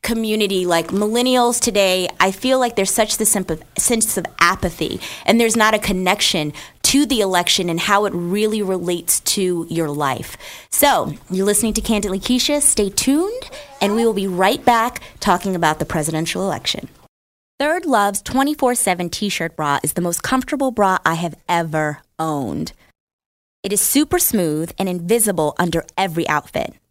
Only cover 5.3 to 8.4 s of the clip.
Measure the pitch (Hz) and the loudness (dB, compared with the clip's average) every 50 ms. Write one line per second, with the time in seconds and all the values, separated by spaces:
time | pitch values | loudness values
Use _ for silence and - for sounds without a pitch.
5.3 | 214 233 233 226 208 226 214 220 220 214 - - 202 185 185 180 196 208 - - | 4 4 4 2 4 4 4 4 4 2 0 -2 -2 0 2 0 0 2 0 0
6.3 | - 170 151 151 - - - - _ _ - - - 277 294 220 269 226 202 190 | 0 0 -2 -4 -6 -10 -18 -20 _ _ 0 2 4 4 4 4 2 0 2 2
7.3 | 185 175 180 - - - 180 175 165 170 175 202 202 202 208 196 175 175 170 175 | 2 2 2 2 0 0 0 -2 -2 -2 2 2 2 2 2 0 -2 -4 -4 -2
8.3 | 190 208 | 0 0